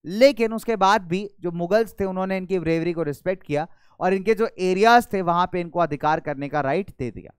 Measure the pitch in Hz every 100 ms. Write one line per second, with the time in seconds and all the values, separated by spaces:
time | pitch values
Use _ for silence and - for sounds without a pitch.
0 | 147 202 269 220 226 220 - 220 190 214
1 | 175 185 208 _ 175 170 170 214 226 -
2 | 190 185 190 190 180 190 156 165 165 165
3 | 151 139 185 190 - 147 165 - _ -
4 | 185 196 185 208 226 - 185 185 220 240
5 | 233 196 175 175 180 180 175 175 165 143
6 | 151 160 156 139 143 147 135 165 196 -
7 | 123 - -